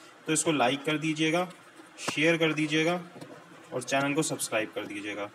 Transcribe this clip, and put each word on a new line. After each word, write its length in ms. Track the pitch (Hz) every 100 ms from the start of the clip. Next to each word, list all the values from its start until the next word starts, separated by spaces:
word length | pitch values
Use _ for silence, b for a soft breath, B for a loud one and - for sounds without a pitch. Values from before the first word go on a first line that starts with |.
| B - -
तो 60 |
इसको 200 | 156 170
like 320 | 147 120 139
कर 140 | 156 151
दीजिएगा, 500 | 156 151 156 170 180 - - - - -
share 360 | - 147 160 165
कर 160 | 160
दीजिएगा 480 | 151 151 156 160 180 - - - - - - -
और 100 | 127
channel 320 | - 135 143
को 80 | 139
subscribe 500 | - 127 - 110 107
कर 120 | - 98
दीजिएगा 440 | 101 104 101 104